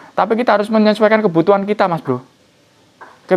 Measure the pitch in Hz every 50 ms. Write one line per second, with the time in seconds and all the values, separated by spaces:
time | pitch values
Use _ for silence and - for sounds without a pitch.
0 | - - - - 185 190 226 220 247 247 208 202 208 214 220 220 214 214 208 214
1 | 220 208 220 220 214 196 165 165 165 202 202 196 196 202 208 214 208 180 165 151
2 | - 139 127 123 - - _ _ _ _ _ _ _ _ _ _ _ _ _ -
3 | - - - _ _ - 185